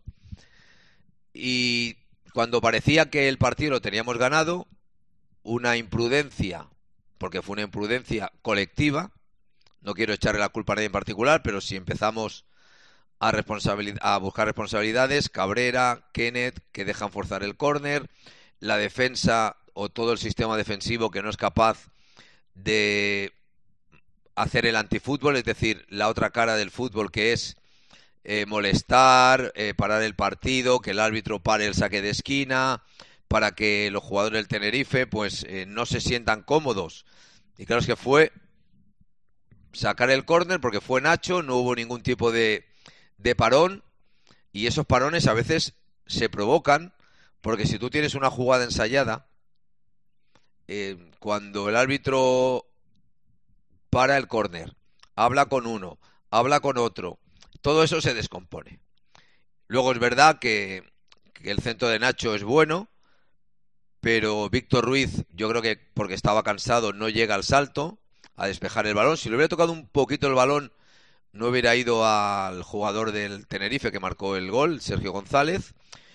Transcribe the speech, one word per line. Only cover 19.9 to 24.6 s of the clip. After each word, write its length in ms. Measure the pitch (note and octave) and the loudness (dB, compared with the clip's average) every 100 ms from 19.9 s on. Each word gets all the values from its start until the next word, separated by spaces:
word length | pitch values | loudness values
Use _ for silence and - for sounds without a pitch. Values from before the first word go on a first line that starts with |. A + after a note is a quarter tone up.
| - A#2 | -2 -2
el 40 | A2 | -2
sistema 400 | A2+ - A2 A2 | -4 -4 -2 -2
defensivo 540 | G2+ G2+ - A#2 A2 | -2 -6 -4 -2 -2
que 100 | G2 | -4
no 80 | G#2 | -6
es 80 | G2+ | -4
capaz 520 | G2+ A#2 A2+ G#2 - _ _ - - _ _ | -2 2 2 2 -8 _ _ -20 -20 _ _
de 800 | F#2+ G#2 G#2+ G#2 G2+ G2+ G2+ G2 - _ _ _ _ _ - _ _ _ | -8 0 2 2 2 0 -2 -4 -12 _ _ _ _ _ -20 _ _ _
hacer 320 | - - A#2+ | -4 -2 0